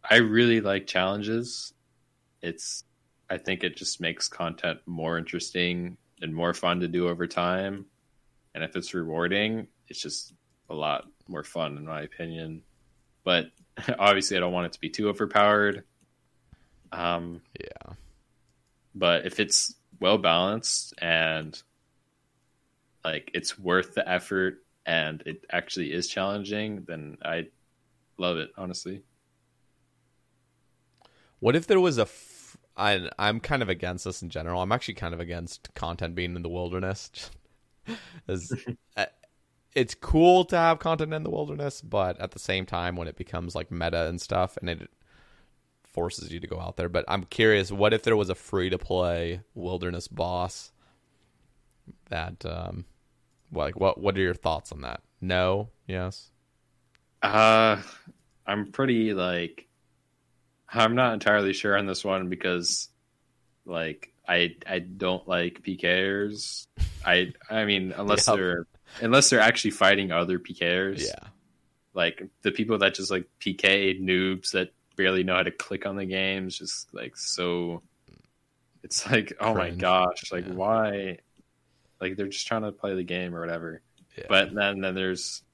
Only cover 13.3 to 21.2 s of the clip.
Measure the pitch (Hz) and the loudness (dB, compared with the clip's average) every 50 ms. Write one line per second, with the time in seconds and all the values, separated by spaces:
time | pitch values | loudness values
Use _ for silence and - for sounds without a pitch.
13.3 | 90 85 78 - _ _ _ _ _ - - - - - 98 101 101 98 95 - | 2 2 2 -2 _ _ _ _ _ -8 -4 -4 0 4 6 6 6 6 4 0
14.3 | 98 92 90 90 90 90 87 85 - - - 85 - - 107 104 101 - 110 101 | 0 0 0 0 0 -2 -2 -4 -6 -8 -10 -10 -6 -2 -2 -2 0 0 -2 2
15.3 | - 107 104 104 104 104 104 101 101 98 - _ _ _ _ _ _ _ _ _ | 4 6 8 8 8 6 4 2 0 -2 -10 _ _ _ _ _ _ _ _ _
16.3 | _ _ _ _ - _ _ _ _ _ _ - - 87 87 87 87 85 85 87 | _ _ _ _ -20 _ _ _ _ _ _ -14 -8 -2 0 0 0 0 -4 -8
17.3 | 85 85 _ _ _ - - - - - - - 95 - - - _ _ _ _ | -12 -14 _ _ _ -16 -16 -16 -16 -18 -20 -20 -20 -20 -20 -20 _ _ _ _
18.3 | _ _ _ _ _ _ _ _ _ _ _ _ _ 98 92 87 87 80 - 92 | _ _ _ _ _ _ _ _ _ _ _ _ _ 2 4 4 4 4 2 -2
19.3 | - - 107 - - - - - - _ _ _ - - - 90 - 214 92 87 | -2 -2 0 2 2 0 0 0 -6 _ _ _ -10 2 4 6 6 6 6 4
20.3 | 82 87 90 98 107 113 - - - - - - - - 85 85 82 82 | 4 6 4 2 0 -2 -2 -2 -2 -2 -4 -8 -10 -6 0 2 2 2